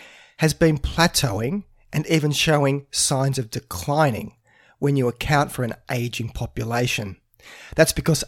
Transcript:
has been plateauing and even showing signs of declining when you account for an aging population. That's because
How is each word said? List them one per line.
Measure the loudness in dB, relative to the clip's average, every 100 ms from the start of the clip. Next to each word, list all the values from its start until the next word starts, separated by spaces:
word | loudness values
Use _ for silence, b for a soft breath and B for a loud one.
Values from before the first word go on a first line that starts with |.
| B B B B
has | 0
been | 4 4 4
plateauing | -2 2 2 2 -2 -2 -4 -4 -8 _ _
and | -4 0
even | 2 2
showing | 0 2 4 2 0 -4
signs | -4 0 0 0 -2
of | -4
declining | -8 -10 -10 -2 2 2 0 -8 -16 b b b b
when | 0 2
you | 0
account | -2 0 0 0
for | -2
an | -6 -6 -8
aging | -4 -4 -6 -8
population. | -6 -8 -6 -4 -2 -2 -2 -6 -12 _ _ B B B B
That's | 2
because | 2 0 0